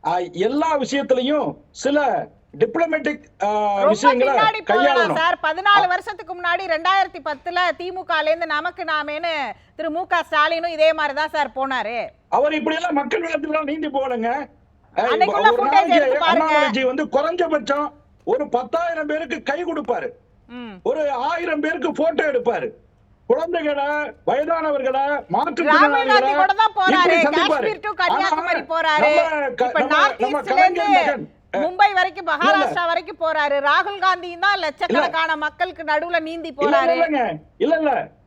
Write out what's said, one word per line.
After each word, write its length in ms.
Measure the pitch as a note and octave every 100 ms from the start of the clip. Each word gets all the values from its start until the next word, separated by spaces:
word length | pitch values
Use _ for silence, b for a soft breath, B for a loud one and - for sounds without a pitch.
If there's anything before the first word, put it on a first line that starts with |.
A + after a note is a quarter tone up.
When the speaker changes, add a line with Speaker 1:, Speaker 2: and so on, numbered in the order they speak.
| D#3
Speaker 1:
ஆ, 120 | F3+
எல்லா 600 | F3+ - G#3 C#4 D#4+ D4+
விஷயத்திலையும் 760 | B3+ C#4 C4+ B3+ B3+ D4+ G3 - _
சில 560 | - C4 C#4+ C#4 F#3 A#2 _ _ C#3+
டிப்ளமேட்டிக், 640 | A3+ E4 E4 D#4 D4 D4 - _
ஆ, 320 | G3+ G#3 G#3 G3+
Speaker 2:
ரொம்ப 120 | G3
Speaker 1:
விஷயங்களை 460 | G#3+ C#4+ B3+ -
Speaker 2:
பின்னாடி 280 | C4 A4 G#4+ E4+
போகலாம் 320 | F4 F4 F4+
Speaker 1:
கையாளணும். 180 | D#4+ D4+
Speaker 2:
சார். 220 | E4 F4+
பதினாலு 400 | D#4 D#4+ G4+ G4+
Speaker 1:
ஆ. 20 | F#4+
Speaker 2:
வருஷத்துக்கு 500 | F4+ F#4 F#4 E4 F4+
முன்னாடி 280 | F4 F4+ F#4+
ரெண்டாயிரத்தி 520 | D#4+ E4+ G4 F#4 F4 D4
பத்துல 340 | D4 - F4 F4+ -
திமுகல 500 | F4 F#4 E4 D#4+ D4+
இருந்து 180 | D#4+ E4
நமக்கு 380 | D4+ E4+ F4
நாமேன்னு 500 | E4 D4+ D4 D4+ E4+ D#4 B3+ - b -
திரு 140 | D#4+
மு 180 | D#4 F#4
க 160 | F4
ஸ்டாலினும் 480 | - D#4 D4+ E4 E4+
இதே 220 | D#4+ D#4
மாதிரி 200 | D#4+ D4
தான் 160 | C#4 D4+
சார் 200 | D#4 C#4
போனாரு. 600 | C4 C4+ B3+ G#3+ A#3 F3 _ _
Speaker 1:
அவர் 240 | G#3 D4
இப்படி 220 | D#4 D4+ D#4+
எல்லாம் 180 | F4
மக்கள் 280 | D4 D4 -
வெள்ளத்துல 420 | E4 D#4 D4+ D4+
நீந்தி 240 | D4 D#4 D4+
போகலங்க. 600 | C4+ C4 B3 A3+ C4+ C#4+ _ _ _ _ -
ஆ, 60 |
Speaker 2:
அன்னைக்குள்ள 480 | A3+ - F4+ - A4
Speaker 1:
ஒரு 120 | A#4+
Speaker 2:
ஃபுட்டேஜ் 80 | F#4
Speaker 1:
நாளைக்கு 240 | C#4+ E4+ E4+
Speaker 2:
எடுத்து 240 | C#4 C#4
பாருங்க. 260 | E4 E4+ D#4+
Speaker 1:
அண்ணாமலைஜி 380 | D4+ D4+ C4 B3+
வந்து 180 | C4+ A#3+
குறைஞ்சபட்சம் 840 | C4 D#4 F4 E4 D4+ A3 C#4+ D4 - _ _
ஒரு 260 | - B3 D4
பத்தாயிரம் 580 | A#3+ B3+ E4 E4+ E4 D4
பேருக்கு 360 | D4+ E4 E4
கை 200 | - D4
கொடுப்பாரு, 500 | F4 E4 B3 G#3 C3 - _ _ _
Speaker 2:
ம். 260 | A#3+ A#3 F#3+
Speaker 1:
ஒரு 280 | - C#4+ D4
ஆயிரம் 480 | B3+ C#4 E4+ E4+ D4+
பேருக்கு 320 | D4+ D#4+ E4+
போட்டோ 320 | A3+ D#4 D4+
எடுப்பாரு, 460 | D#4 B3+ G3+ G3 B2 - _ _ _ _ _
குழந்தைகளை, 580 | B3+ E4+ F4 D4+ C#4+ C#4+ D4 D4 - -
வயதானவர்களை, 760 | A#3+ D4+ E4 D#4 C#4+ C4 C4
Speaker 2:
ராகுல் 240 | C#4 D4 -
Speaker 1:
மாற்றுத்திறனாளிகளை 760 | F#3+ D#4 C4 D4+ D#4 F#4 C#4+ C4
Speaker 2:
காந்தி 260 | G#4 -
கூட 200 | D4 F#4+
தான் 220 | G4+ A4 A4
போறாரு, 380 | F#4 F#4 F4+
Speaker 1:
இப்படி 80 | E4
சந்திப்பாரு. 260 | D4 D#4+ F#4+
Speaker 2:
காஷ்மீர் 320 | D4+ A4 G#4+
to 140 | -
கன்னியாகுமரி 720 | G4 F4+ D#4 F#4+ D#4 F4+ E4 -
Speaker 1:
ஆனா, 80 | E4
Speaker 2:
போறாரு. 400 | D#4+ D4+ D4+ D4+
Speaker 1:
நம்ம 340 | D#4 D4+ C#4 -
க-, 100 | B3
Speaker 2:
இப்ப 140 | C4+
Speaker 1:
நம்ம, 160 | C4 D4+
Speaker 2:
நார்த் 260 | F4+ -
Speaker 1:
நம்ம 200 | B3 C#4+
Speaker 2:
ஈஸ்ட்ல 40 | F#4
Speaker 1:
கலைஞர் 440 | F#4 F#4 F4 G#4
Speaker 2:
இருந்து 100 | F#4+
Speaker 1:
மகன், 320 | D4+ C4+ D3+ _ _ -
அ, 40 |
Speaker 2:
மும்பை 340 | D4+ F#4 G4+
வரைக்கும், 340 | F#4+ F#4 F#4+ E4+
Speaker 1:
இல்ல, 260 | D4 F4+
இல்ல. 120 | G4+ F#4+
Speaker 2:
மகாராஷ்டிரா 200 | - E4+
வரைக்கும் 340 | E4+ E4+ F4+
போறாரு. 360 | D#4+ D#4 D4 C#4
ராகுல் 440 | C#4 D#4 F#4 G4+
காந்தியும் 360 | F#4 F4+ F4 E4+
தான் 200 | G4 G4
லட்சக்கணக்கான 640 | D#4+ C#4+ F4 B3 D4 D#4+
Speaker 1:
இல்ல. 140 | D#4+ D#4
Speaker 2:
மக்களுக்கு 480 | D4+ - F4+ E4
நடுவுல 360 | D#4 D4+ E4+ E4+
நீந்தி 340 | D#4+ E4+ D#4+ C#4
Speaker 1:
இல்ல, 200 | C#4+ E4+
இல்ல, 0 |
Speaker 2:
போறாரு. 200 | E4+ E4
Speaker 1:
இல்லைங்க. 400 | E4 D4 A3 D#3 - _
இல்ல, 200 | A#3+ D#4+
இல்ல. 340 | D#4 B3 - _